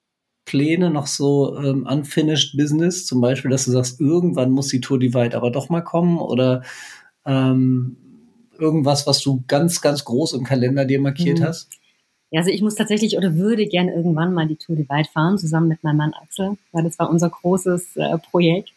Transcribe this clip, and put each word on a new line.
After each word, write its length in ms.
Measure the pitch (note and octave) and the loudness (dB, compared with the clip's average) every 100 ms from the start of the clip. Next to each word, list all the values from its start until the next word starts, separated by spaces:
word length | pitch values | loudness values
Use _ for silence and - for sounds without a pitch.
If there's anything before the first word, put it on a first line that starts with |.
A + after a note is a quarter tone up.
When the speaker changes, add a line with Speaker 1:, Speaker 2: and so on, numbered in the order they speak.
| _ _ _ _ - | _ _ _ _ -4
Speaker 1:
Pläne, 440 | C#3 D3 E3+ F3 | -2 0 2 0
noch 160 | D3 C#3 | 0 -4
so, 500 | - C#3+ C#3+ C3+ - | -2 2 2 2 0
ähm, 280 | C#3 C3+ B2+ | -2 -2 -2
unfinished 720 | C#3+ C#3 - D#3 D3+ - C#3 | -4 0 0 2 2 0 0
business? 500 | D3 D#3 E3+ F3 - | 0 2 0 -2 -2
Zum 120 | B2+ | 2
Beispiel, 300 | A#2+ C3+ - | 2 2 0
dass 140 | C3 B2+ | 0 2
du 60 | |
sagst, 280 | B2 B2 - | 0 0 0
irgendwann 520 | C#3+ F3 F3 C3+ B2+ | 2 2 2 2 2
muss 160 | C3 C3+ | 2 0
die 100 | C3 | -2
Tour 180 | B2+ C3+ | 0 0
Divide 360 | B2+ B2 A#2 A#2 | 2 2 0 0
aber 140 | A#2+ | -2
doch 180 | C3+ - | -2 -2
mal 120 | E3+ | -4
kommen 380 | E3 E3+ F3 E3+ | -2 0 2 0
oder, 420 | - B2 B2+ B2+ - - - - - _ D3 | 0 2 2 0 -4 -16 -18 -20 -20 _ -2
ähm, 720 | C3+ C3 C3 C3 B2+ B2+ - - - _ _ _ - | 0 2 4 2 2 -2 -8 -20 -20 _ _ _ -4
irgendwas, 480 | D#3+ D#3+ C#3 C#3 - | 0 2 2 0 0
was 160 | C#3 | 0
du 220 | C#3 C3 - | 0 -2 0
ganz, 340 | C#3+ E3+ E3+ | 2 2 2
ganz 220 | D3 C#3+ - | 0 -2 -2
groß 280 | A#2+ D#3+ | -2 -2
im 100 | C3 | -4
Kalender 420 | A#2 C3+ B2 C#3 C3 | -2 0 0 0 2
dir 140 | C#3 | 2
markiert 400 | C#3 C#3+ E3+ E3 | 0 0 0 2
Speaker 2:
Mhm. 20 | |
Speaker 1:
hast? 260 | D#3+ E3+ - - _ _ _ _ _ | 0 -2 -12 -20 _ _ _ _ _
Speaker 2:
Ja, 80 | D#3+ | 0
also 100 | F3+ | 0
ich 100 | F3+ | 0
muss 140 | G#3+ G#3+ | -2 -2
tatsächlich 420 | G#3 G#3 A3 F3+ | -2 0 0 0
oder 180 | F#3 D#3 | 0 2
würde 320 | G#3 A3+ G#3 | 2 0 0
gerne 260 | F3 F3+ | 0 0
irgendwann 400 | E3 E3+ D#3 F3 | 0 0 0 0
mal 140 | F3 D#3 | 0 -2
die 80 | D#3 | -4
Tour 200 | - D#3+ | -4 -4
Divide 320 | C#3 C#3+ D#3 | -2 -2 -2
fahren, 240 | D#3 E3 G3+ | -2 0 0
zusammen 300 | E3 D#3+ E3 | 0 0 0
mit 160 | D#3+ | 0
meinem 140 | D#3 D3+ | -2 0
Mann 160 | D3+ | -2
Axel, 440 | - - - F#3+ G3+ _ | -6 -12 -8 -6 -6 _
weil 120 | E3 | -4
das 140 | E3 - | -4 -2
war 120 | E3+ | 0
unser 200 | E3+ E3+ | 0 0
großes, 680 | - F3 F#3 F#3 F3 - D#3 | -2 -2 0 0 -4 -4 -6
äh, 200 | D3 E3 | -4 -4
Projekt, 540 | - F3+ E3+ F3+ - | -2 2 2 0 -4